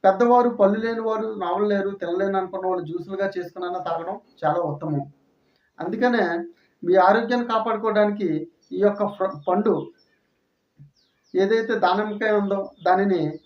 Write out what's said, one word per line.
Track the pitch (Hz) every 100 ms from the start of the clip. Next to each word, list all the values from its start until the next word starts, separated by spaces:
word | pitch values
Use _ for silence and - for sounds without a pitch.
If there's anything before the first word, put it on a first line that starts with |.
పెద్దవారు | 196 196 240 247 240
పళ్ళు | - 196 214
లేని | 226 226
వారు, | 220 220 220 208
నావలు | 175 190 208
లేరు, | 202 196 196
తినలేను | 170 180 196 196
అనుకున్న | 185 190 185
వాళ్ళు | 185 156
జ్యూసులుగా | 175 196 190 196 185
చేసుకునైనా | 170 185 180 180
తాగడం | 175 165 170 208 _ _
చాలా | 156 170
ఉత్తమం. | 170 147 160 143 139 _ _ _ _ _ _ _
అందుకనే | 160 208 247 233 180 170 170 _ _ _
మీ | 170 190
ఆరోగ్యాన్ని | 185 220 233 247 240
కాపాడుకోవడానికి | 220 226 220 220 208 208 208 185 156 151 _ _
ఈ | 185
యొక్క | 202 202 208
ఫ్ర-, | - 190 147 -
పండు | 185 208 156 - _ _ _ _ _ _ _ _ _ - _ _ _ _
ఏదైతే | 180 196 226 220 214
దానిమ్మకాయ | 180 190 214 208 220 208
ఉందో | 202 196 196 - 175
దానిని | 185 202 180 151 -